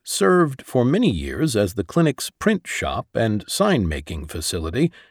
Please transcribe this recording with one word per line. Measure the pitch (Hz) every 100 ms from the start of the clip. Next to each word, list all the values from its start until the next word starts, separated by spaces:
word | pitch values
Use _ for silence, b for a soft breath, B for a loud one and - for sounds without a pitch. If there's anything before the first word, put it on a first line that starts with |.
served | - - 190 180 160 131
for | - 127
many | 120 185 233
years | 90 69 67 156 110
as | 101
the | 98
clinic's | 92 - 160 - -
print | - - 208 -
shop | - 69 67 -
and | 113 113 107 -
sign-making | - 202 165 87 73 71 80 71
facility | - - 90 80 95 170 b b